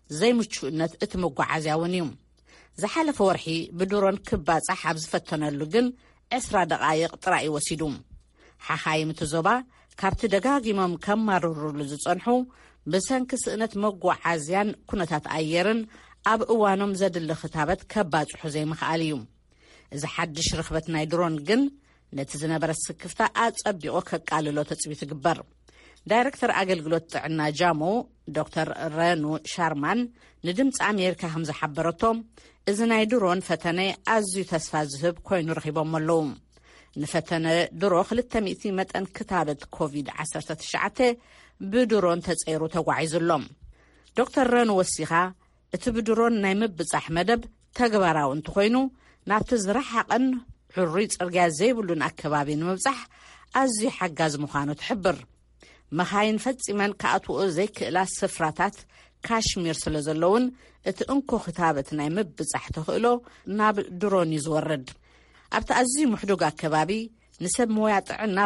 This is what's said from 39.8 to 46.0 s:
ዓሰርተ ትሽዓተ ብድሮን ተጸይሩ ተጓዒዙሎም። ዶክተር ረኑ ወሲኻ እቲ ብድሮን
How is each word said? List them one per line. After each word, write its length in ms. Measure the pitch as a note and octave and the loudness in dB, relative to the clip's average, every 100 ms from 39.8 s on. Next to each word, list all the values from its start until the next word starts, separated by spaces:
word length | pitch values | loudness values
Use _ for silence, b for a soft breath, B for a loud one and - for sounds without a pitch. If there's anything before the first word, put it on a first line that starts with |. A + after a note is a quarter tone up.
| D#3 C#3+ C3+ | -4 -2 -6
ዓሰርተ 380 | - D#3+ D#3+ D3+ D#3 | -8 -8 -8 -8 -10
ትሽዓተ 440 | - - G3+ - B3 A#3+ B B B B | -6 -2 -2 2 2 2 B B B B
ብድሮን 600 | G3 A#3 A#3+ G#3+ F3 E3+ | -2 2 4 4 4 2
ተጸይሩ 400 | F3+ D#3+ - D#3 D#3+ | 0 -4 -2 -2 0
ተጓዒዙሎም። 760 | F3 D#3+ B2+ D#3+ E3 E3+ D3+ - - - b b b b - | 0 0 0 0 0 2 2 -2 -14 -20 b b b b 0
ዶክተር 300 | B3+ D4 B3 | 2 2 4
ረኑ 220 | A#3+ A3+ | 6 6
ወሲኻ 380 | F#3+ F3+ - D#3 E3 F#3 - _ _ _ | 4 2 -2 0 2 2 -2 _ _ _
እቲ 100 | F3+ B3+ | -6 -2
ብድሮን 440 | A3+ | 0